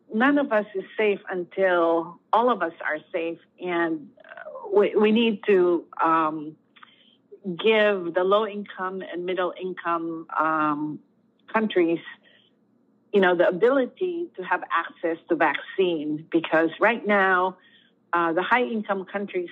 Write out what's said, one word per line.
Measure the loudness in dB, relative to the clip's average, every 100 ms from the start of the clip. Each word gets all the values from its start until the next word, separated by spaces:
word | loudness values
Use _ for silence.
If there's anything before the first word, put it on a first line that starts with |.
| -6
none | 0 2 2
of | 2
us | -2 -2
is | -6 -8 -2
safe | 0 0 -4
until | -8 -6 0 2 4 4 2 -2 -12 _
all | 2 2
of | 0
us | -4 -6
are | -6 -8 -6
safe. | -6 -6 -8 _ -12
And, | -6 -2 -2 -4 -10 -20
uh, | -20 -20 -16 -14 0
we, | 2 2 4
we | 4
need | 4 2 0 2
to, | 4 4 2 -2 -2
um, | 0 2 0 -4 -10 -14 _ _ -20 _ _ _ _ -12
give | -8 -2 2 4 2 0 -2
the | -2
low | 2 2 0
income | -6 -12 -8 -8 -8
and | -10 -8 -6
middle | -4 -4 -6
income, | -10 -8 -4 -4 -4 -10 -8 -4
um, | -2 0 0 -2 -4 -8 _ _ _ _ -6
countries, | -2 0 2 2 0 -6 -20 _ _ _ _ _ _ _ _ _
you | 2
know, | 4
the | 4 2
ability | 4 4 4 0 -2 -4 -4 -8 -10
to |
have | -6 -6 -4
access | -6 -6 -6 -6 -4 -2
to |
vaccine, | 0 0 -2 -4 0 0 0 -4 -6 -2
because | -2 2 2 2 2
right | 0 2 2
now, | 2 4 2 0 -4 _ _ _ _ _
uh, | -2 0
the | 0
high | 2 2
income | 2 -4 -4 -4
countries | -6 -8 -6 -6 -6